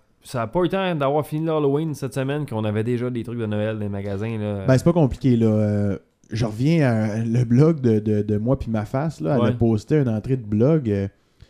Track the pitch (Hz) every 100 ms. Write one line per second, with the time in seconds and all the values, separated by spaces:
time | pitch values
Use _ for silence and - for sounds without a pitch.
0 | _ _ - 127 110 175 175 196 185 160
1 | 139 151 - 156 160 156 143 143 160 139
2 | 131 139 131 147 139 110 107 107 113 123
3 | 123 120 113 120 107 104 107 110 104 101
4 | 101 98 113 110 104 101 98 127 170 170
5 | 131 - 135 117 113 107 104 104 101 98
6 | - _ _ 110 110 104 143 170 131 113
7 | 110 110 113 120 117 120 160 156 123 107
8 | 107 104 104 104 117 135 117 107 104 131
9 | 160 - 156 120 117 117 117 113 - 151
10 | 127 110 117 127 104 107 131 160 113 98
11 | 98 - _ _